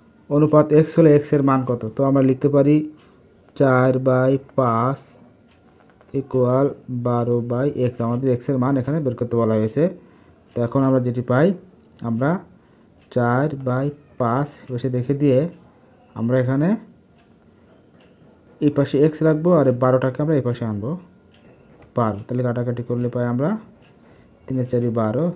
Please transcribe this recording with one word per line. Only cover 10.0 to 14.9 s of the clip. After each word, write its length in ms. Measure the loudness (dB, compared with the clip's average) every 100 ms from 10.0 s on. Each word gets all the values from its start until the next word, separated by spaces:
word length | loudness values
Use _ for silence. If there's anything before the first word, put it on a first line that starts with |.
| -16 -20 -20 _ _ -6
তো 80 |
এখন 200 | -2 0
আমরা 160 | 2 2
যেটি 220 | 0 -4
পাই, 320 | -2 2 2 0 -10 -20 _ -12
আমরা 380 | -6 -2 -2 -2 -8 -20 _ _ _ _ _
চার 440 | -2 0 0 -2 -4
বাই 360 | -4 -4 -4 -8 -16 -4
পাঁচ 300 | -2 -2 -4 -8 -10
বসে 180 | -6
রেখে 240 | -4